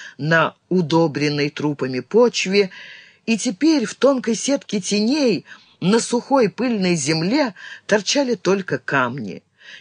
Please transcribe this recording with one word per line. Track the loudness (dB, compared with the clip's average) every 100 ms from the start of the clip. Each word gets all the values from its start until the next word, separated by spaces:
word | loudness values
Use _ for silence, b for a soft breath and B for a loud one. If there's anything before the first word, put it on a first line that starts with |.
| B B
на | 0 2 2 -4 -2
удобренной | -2 2 2 2 0 -2 -2 -4
трупами | -2 -6 -4 -4 -6
почве, | 0 2 2 0 0 0 0 B B B B B -4
и | -2
теперь | -2 0 2 2
в | 0
тонкой | 2 2 2 0
сетке | -4 -2 -4 -2 -6
теней | -2 0 0 2 2 0 -4 B B B
на | 2 2
сухой | 2 -4 0 2 2
пыльной | 0 -2 0 0 0
земле | 0 -2 0 0 -2 -4 B B -2
торчали | -2 0 0 0
только | -2 0 -2 -2 -6
камни. | -2 -2 -2 -4 -10 -12 _ B B B